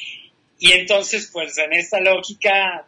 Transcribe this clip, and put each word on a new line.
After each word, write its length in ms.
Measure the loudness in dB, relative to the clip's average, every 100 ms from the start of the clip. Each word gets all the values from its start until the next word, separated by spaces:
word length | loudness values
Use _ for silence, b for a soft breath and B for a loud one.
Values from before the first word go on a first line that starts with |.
| B B B _ _ _
Y 120 | 4
entonces, 580 | 4 4 0 2 -4 -6
pues, 260 | -8 -6 -4
en 160 | -2
esta 260 | -2 -2 0
lógica, 880 | 2 0 -2 -4 0 2 0 -4